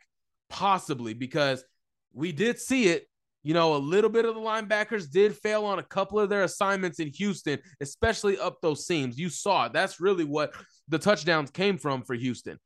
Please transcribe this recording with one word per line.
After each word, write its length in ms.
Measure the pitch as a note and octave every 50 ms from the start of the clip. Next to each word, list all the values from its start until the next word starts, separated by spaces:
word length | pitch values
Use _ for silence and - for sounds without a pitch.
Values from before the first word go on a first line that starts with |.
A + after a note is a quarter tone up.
| _ _ _ _ _ _ _ _ _ _
Possibly, 640 | - - F3+ G3+ G3 F3+ - - D3+ B2 A#2+ A2+ G#2+
because 480 | A#2 C3 B2+ - D#3+ D3 C3+ C3+ - - _ _ _ _ _ _ _ _ _ _
we 180 | A2+ D3+ F#3
did 260 | E3 C#3 G3 A#3 A#3 -
see 300 | - - C4 C4 A#3+ F3+
it. 220 | E3+ C#3 - _ _ _ _ _ _ _ -
You 100 | C#3+ D#3+
know, 220 | E3+ E3 D#3+ D#3
a 20 | C#3+
little 320 | C#3 C#3+ E3+ G3+ G#3+ A3
bit 160 | G#3 A3+ A3+
of 100 | A3+ A3+
the 60 | A3
linebackers 680 | A3 A3 G#3+ A3 G#3+ G3+ G#3+ G#3 G#3 G#3+ A#3 G#3+ F3+ C#3
did 260 | C3+ F#3 G3+ G#3+ F3+
fail 280 | - - G#3+ G#3+ G#3+ G#3
on 160 | G#3 G3 F3+
a 40 | D3
couple 360 | - - G3 F#3+ G3 G3 G#3+
of 100 | G#3+ G3
their 140 | G#3 G3+ F#3+
assignments 560 | E3+ - - G3+ G3 G3 G3 F#3+ F3+ D3 -
in 100 | E3 D3
Houston, 500 | C3+ - F#3+ G#3 F#3 D3 - D#3 C#3+ C3+ - - - _
especially 580 | C#3+ C#3 - - - A3+ G#3+ - - G3+ G3 -
up 200 | - F3+ - -
those 240 | - E3 D3+ - -
seams. 320 | - F3+ D#3+ C3+ B2 A#2 B2+
You 120 | E3+ F3+
saw 380 | D3 - - G3+ F#3+ E3 A#2+ A#2
it. 60 | A2+
That's 280 | D#3 F#3 F#3+ - -
really 240 | E3 G3 G3+ F3 E3
what 280 | D3 C#3+ D3+ D3+ C#3 - - - - _ _ _ -
the 80 | D3+ D#3
touchdowns 540 | - G#3 G#3 D3+ D3+ E3+ E3+ D#3 D3 B2+
came 260 | - - F#3 G3+ G3 D3
from 260 | - D3 C#3 C3 A#2+
for 100 | - C3
Houston. 440 | A#2 B2+ B2+ A#2+ - - - D#2+ D#2 _